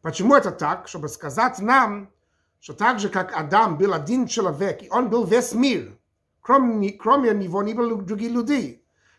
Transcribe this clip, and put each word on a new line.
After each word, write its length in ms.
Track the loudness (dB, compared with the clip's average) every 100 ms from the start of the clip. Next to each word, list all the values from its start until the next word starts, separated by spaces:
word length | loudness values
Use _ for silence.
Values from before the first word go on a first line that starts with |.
Почему 340 | -8 0 4 6
это 160 | 4
так? 360 | -4 -4 -4 -8
Чтобы 200 | -12 -12
сказать 520 | -10 -8 0 0 0
нам, 520 | 2 4 2 -2 -14 _ _ _ _ _
что 140 | -20
так 260 | -2 0 0
же, 100 | -2
как 220 | -2 -4
Адам 440 | -6 0 2 2 2
был 160 | 0
один 340 | 0 -2 -2 -2
человек, 540 | -2 -2 -2 -4 -4
и 80 | -4
он 220 | -2 0
был 120 | 0
весь 300 | 2 2 2
мир, 420 | 0 0 0 -6 -18 _ _ _ _
кроме, 500 | 2 4 4 0 -4
кроме 360 | -4 2 2 4
него 300 | 0 -2 -4
не 140 | -2 -2
было 260 | -2 -2
других 300 | -6 -6 -4
людей, 520 | -4 0 -2 -2 -12 _ _ _